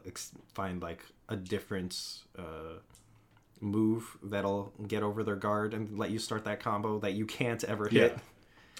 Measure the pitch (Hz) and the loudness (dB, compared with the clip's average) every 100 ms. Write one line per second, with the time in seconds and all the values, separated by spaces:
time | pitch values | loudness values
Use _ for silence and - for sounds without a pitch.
0 | - - - - - - 95 90 87 82 | -12 -12 -12 -14 -14 -6 -4 -4 -6 -10
1 | - - - 107 92 101 - 95 90 - | -14 -20 -8 -8 -4 -4 -2 -4 -4 -6
2 | - - - - 82 80 80 82 - - | -8 -12 -16 -14 -12 -10 -10 -12 -18 -20
3 | - - _ - _ - 104 104 110 113 | -20 -20 _ -20 _ -6 0 4 4 2
4 | 110 - 98 104 98 98 98 - 104 107 | -2 -12 -6 -2 2 0 -2 -8 -2 0
5 | 104 104 107 98 104 104 107 110 107 104 | 0 0 0 0 2 2 2 -2 -4 -2
6 | 101 107 - 110 107 104 120 104 110 107 | -2 -2 -2 -4 -2 -2 0 0 0 0
7 | 101 98 107 - 123 113 - 104 107 117 | 0 0 -2 -2 0 0 -2 0 6 8
8 | 120 - - - - - - - | 8 6 -8 -20 -20 -20 -20 -20